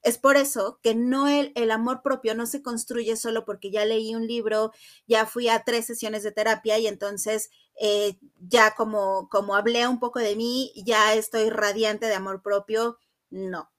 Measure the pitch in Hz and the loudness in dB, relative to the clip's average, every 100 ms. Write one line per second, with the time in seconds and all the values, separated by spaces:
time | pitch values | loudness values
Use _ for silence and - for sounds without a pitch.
0 | 240 233 269 277 277 247 196 - 233 226 | 0 2 4 4 2 -2 -6 -2 0 0
1 | 247 269 285 285 285 240 233 220 233 254 | 0 2 2 2 0 0 0 0 0 -2
2 | 269 262 226 220 233 277 262 233 - 240 | -2 -2 -2 -2 -4 -6 -6 -8 -6 -4
3 | 226 220 233 226 220 202 196 208 214 226 | -4 -4 -2 -4 -6 -10 -6 -2 0 0
4 | 220 226 226 233 220 214 220 - - - | -2 -4 -4 -2 0 0 0 -4 -20 -20
5 | _ 220 220 240 240 226 226 233 226 226 | _ 2 2 0 2 2 0 -4 -4 -8
6 | 220 214 208 208 214 220 220 214 220 202 | -6 -6 -6 -2 0 0 2 0 0 -4
7 | 202 202 214 214 - _ _ - 208 208 | -8 -4 -4 -4 -6 _ _ -2 0 2
8 | 208 190 - _ 180 240 214 214 220 214 | 0 -4 -20 _ 2 6 6 4 -2 0
9 | 196 190 185 202 202 196 214 233 240 247 | 0 -2 0 -2 2 2 2 2 0 0
10 | 240 240 220 208 233 247 262 - 190 220 | -2 -2 -2 0 -2 -2 -4 -6 0 4
11 | 214 220 214 226 220 220 208 202 220 214 | 4 4 0 0 0 2 0 0 0 0
12 | 226 196 190 190 202 202 202 220 233 233 | -2 -2 -4 -8 -2 -2 0 -2 -2 -6
13 | _ _ _ 190 190 170 - | _ _ _ -10 -8 -8 -12